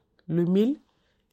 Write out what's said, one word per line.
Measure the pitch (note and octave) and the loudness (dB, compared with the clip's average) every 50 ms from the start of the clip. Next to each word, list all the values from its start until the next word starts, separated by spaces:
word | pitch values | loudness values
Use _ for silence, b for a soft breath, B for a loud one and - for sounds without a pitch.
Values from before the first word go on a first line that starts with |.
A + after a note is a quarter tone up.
| _ _ _ _ _ | _ _ _ _ _
le | - D#3+ E3+ F3 | -6 -2 -2 0
mil, | E3+ F#3 G3 G#3+ B3 D4 - _ _ _ _ _ _ _ _ _ _ | 0 2 2 2 0 -2 -6 _ _ _ _ _ _ _ _ _ _